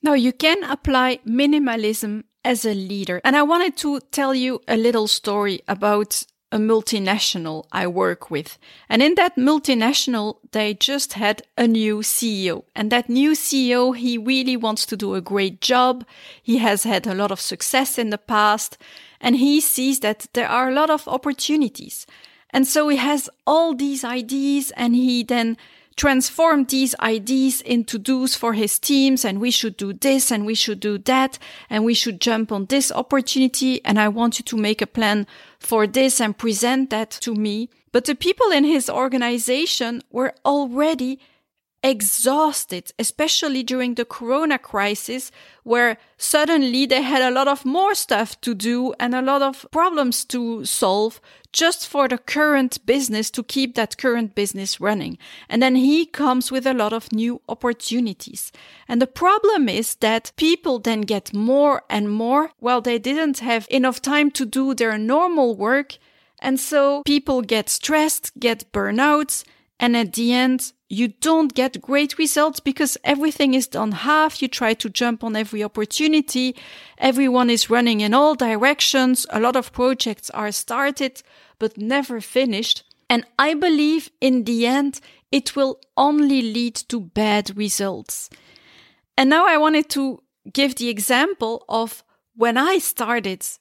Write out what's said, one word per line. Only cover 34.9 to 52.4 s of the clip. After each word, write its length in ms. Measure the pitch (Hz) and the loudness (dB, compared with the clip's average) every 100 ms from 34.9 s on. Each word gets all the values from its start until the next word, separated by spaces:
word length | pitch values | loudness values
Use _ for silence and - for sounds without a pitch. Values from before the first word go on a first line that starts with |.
| - 220 208 202 - - _ | -2 0 0 -2 -10 -20 _
for 260 | - 226 214 | -2 0 2
this 340 | 240 262 - | 4 2 2
and 160 | 220 208 | -2 -2
present 540 | 233 202 240 262 262 | -4 0 0 0 -2
that 200 | 214 220 - | -2 -6 -8
to 120 | - | -6
me. 360 | 214 214 208 233 _ _ | -4 -2 -4 -8 _ _
But 140 | 240 | -2
the 100 | 254 | 0
people 360 | 285 349 403 466 | -2 -2 2 2
in 140 | 320 | 4
his 260 | 285 311 247 | 4 2 0
organization 1120 | - 262 254 240 240 233 254 330 - 233 233 - | -2 -2 0 -2 -2 -2 -2 0 -2 -4 -6 -10
were 240 | 226 262 - | -4 -4 -2
already 760 | - 285 277 247 294 311 254 262 _ _ _ _ _ _ | -2 0 -2 0 0 0 -4 -6 _ _ _ _ _ _
exhausted, 1080 | 262 240 202 - 254 277 311 285 - 185 - - | 0 0 0 0 0 2 2 0 -6 -10 -12 -6
especially 640 | 226 - 311 - 320 262 | -6 -2 0 0 0 -2
during 320 | 247 254 247 | -2 -2 -2
the 100 | 240 | -4
Corona 520 | 233 - 233 262 311 269 | -6 -8 -2 0 0 -2
crisis, 760 | - 208 202 208 - 247 262 - - _ | -4 -2 -2 -2 -6 -10 -10 -18 -20 _
where 320 | - 240 240 220 _ _ | -2 2 2 0 _ _
suddenly 720 | - 302 302 330 269 240 269 | 0 2 4 2 2 2 2
they 160 | 254 | 2
had 200 | 262 277 | 2 2
a 120 | 254 | 2
lot 140 | 254 269 | 2 2
of 160 | 277 | 0
more 300 | 254 302 392 | -2 0 2
stuff 460 | 392 - 220 220 - | 0 0 -2 -2 -6
to 120 | - | -6
do 400 | 214 214 240 254 - | -4 -2 -2 -2 -4
and 140 | 240 | -4
a 80 | 254 | -2
lot 200 | 262 277 | 0 0
of 240 | 269 262 - | 0 -4 -8
problems 520 | 311 349 320 262 233 - | 0 0 2 0 -2 -4
to 380 | 247 233 226 | -6 -6 -6
solve 560 | 127 - 196 196 220 - _ - _ | -6 0 2 2 0 -4 _ -20 _
just 360 | - 330 339 - | 0 0 0 -4
for 180 | 294 269 | 0 0
the 100 | 240 | 0
current 720 | - - | -4 0